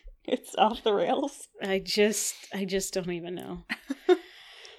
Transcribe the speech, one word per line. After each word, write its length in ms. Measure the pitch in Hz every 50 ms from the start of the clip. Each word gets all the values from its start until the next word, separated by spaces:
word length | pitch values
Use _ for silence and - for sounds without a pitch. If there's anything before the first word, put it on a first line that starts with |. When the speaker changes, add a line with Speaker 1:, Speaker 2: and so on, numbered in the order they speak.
| - - - _ _
Speaker 1:
It's 300 | - - - - - - -
off 240 | - 214 226 - -
the 100 | 220 202
rails. 540 | 196 175 185 262 - 311 294 - - - - _ -
Speaker 2:
I 180 | 214 190 190 190
just, 560 | 180 180 - 208 208 214 208 208 - - - - - - -
I 120 | 190 196
just 280 | 180 190 190 190 - -
don't 180 | 190 170 180
even 220 | 175 170 165 170 180
know. 320 | - - - 175 180 - - - - - - 269 - - -
Speaker 1:
<laughs> 80 | 359 349 - - - - - - - - - - -